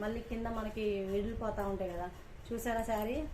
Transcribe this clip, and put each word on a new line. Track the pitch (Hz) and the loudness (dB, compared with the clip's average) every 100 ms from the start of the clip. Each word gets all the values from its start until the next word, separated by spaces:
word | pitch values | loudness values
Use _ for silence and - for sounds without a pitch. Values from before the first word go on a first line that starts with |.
మళ్ళీ | 214 233 - | -2 -2 -2
కింద | 226 226 226 | -2 0 0
మనకి | 214 220 214 196 190 | -2 0 2 2 2
వెడిలిపోతూ | 202 214 226 220 202 196 | 2 2 0 0 2 0
ఉంటాయి | 190 185 175 | 0 0 0
కదా, | 180 - - - - | -4 -6 -12 -12 -4
చూసారా | 233 240 226 226 | -2 2 2 2
శారీ. | 214 214 277 302 | 2 2 0 -2